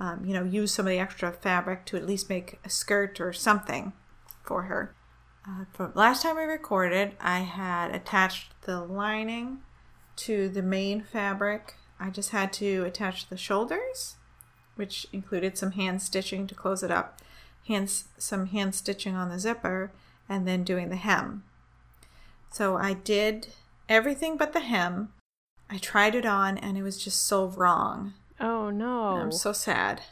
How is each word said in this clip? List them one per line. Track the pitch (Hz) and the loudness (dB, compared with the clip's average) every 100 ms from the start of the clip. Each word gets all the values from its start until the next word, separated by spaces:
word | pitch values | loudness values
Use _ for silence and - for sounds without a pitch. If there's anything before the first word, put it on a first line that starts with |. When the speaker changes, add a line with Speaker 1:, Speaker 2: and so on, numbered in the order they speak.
Speaker 1:
um, | 180 175 | -6 -4
you | 185 | -2
know, | 190 | 0
use | 180 202 208 | 2 2 2
some | - 190 | 2 2
of | |
the | 185 | 2
extra | 190 - 175 | 0 -2 -4
fabric | 175 202 180 180 185 | -2 0 2 0 -4
to | - 185 | -4 -6
at | 185 | -2
least | 196 - | -4 -2
make | 185 180 - | -4 -6 -14
a | 190 | -6
skirt | - - 202 202 196 | -4 2 2 2 -2
or | 180 | -4
something | 175 - 202 - 131 190 - - - - - | 0 2 2 2 -6 -6 -10 -20 -20 -20 -14
for | - 185 | -4 -4
her. | 185 - 202 - - - - - 196 | -2 -4 -4 -10 -20 -20 -20 -20 -14
Uh, | 190 190 | -12 -10
from | - 180 | -6 -2
last | - 220 262 | 6 6 6
time | 330 320 | 0 0
we | |
recorded, | 311 311 - 190 180 185 202 - | -2 -2 0 2 4 4 0 -2
I | - 180 | 0 0
had | 185 185 185 175 170 | -2 -4 -4 -2 -2
attached | - - 196 185 - - - | -4 2 4 4 2 -12 -12
the | - 180 | -6 -6
lining | 175 190 208 214 220 233 240 269 - - - - - - | -4 -4 -2 -2 -4 -6 -6 -10 -14 -20 -20 -20 -18 -10
to | - 214 196 | -2 0 0
the | 190 | 0
main | 185 190 196 208 | 0 0 0 -2
fabric. | 208 226 202 196 202 214 - - - - | -4 -2 -2 0 0 -2 -6 -20 -20 -8
I | 190 | -8
just | 190 202 | -4 -2
had | 214 196 | 0 0
to | - 202 190 | 0 0 0
attach | 180 180 196 185 - | 0 -2 -4 -4 -10
the | 185 | -8
shoulders, | - 202 240 349 523 523 - - - - - _ _ - | 0 0 2 -2 -4 -6 -10 -12 -20 -20 -20 _ _ -8
which | 202 - - | -6 -6 -8
included | 196 190 185 190 185 | -8 -4 0 0 0
some | 196 | -2
hand | 190 190 190 | 0 0 0
stitching | - 190 190 190 196 | -2 -2 -2 -4 -6
to | |
close | - 185 190 | -4 -2 0
it | 185 | 2
up, | 170 - - - - - - - | 0 0 -8 -20 -20 -20 -14 -2
hands, | 208 196 - - - | 0 0 -2 -6 -8
some | - 196 190 | -4 -2 0
hand | 202 196 | 0 0
stitching | 190 - 196 196 | -2 -4 -4 -2
on | 185 180 | -2 -4
the | 180 | -2
zipper, | 214 233 180 185 196 - - _ - | -2 0 -2 -2 -4 -10 -20 _ -4
and | 196 185 | -2 2
then | 185 | 0
doing | 180 180 175 | 2 0 -2
the | 185 | -2
hem. | 214 185 - 202 - - - - - - - - - - - | 2 2 2 -8 -14 -20 -20 -20 -20 -20 -20 -20 -20 -20 -12
So | - 196 185 | 0 2 2
I | 196 | 0
did | 190 196 208 214 220 - - - - - | 0 2 4 4 0 -8 -18 -20 -12 4
everything | 220 254 269 320 311 | 6 6 0 0 2
but | 302 | 2
the | 320 | 2
hem. | 254 220 175 180 214 - _ _ _ _ - | 2 2 2 0 -6 -10 _ _ _ _ -10
I | 196 | -8
tried | - 208 208 | 2 6 6
it | 240 | 4
on, | 233 196 196 196 | 2 4 2 0
and | 196 196 | -2 -4
it | |
was | 196 196 | -4 -6
just | 202 - - | -2 0 2
so | 202 190 | 2 2
wrong. | 190 180 175 202 - 196 - - - | 4 6 6 2 -2 -8 -10 -18 -6
Speaker 2:
Oh, | 226 233 208 | -2 -2 -2
no. | 208 233 247 208 185 | -2 -2 0 0 0
Speaker 1:
I'm | 165 | 0
so | 165 208 | -2 -2
sad. | 208 - 123 98 - - | -2 0 2 2 -2 -8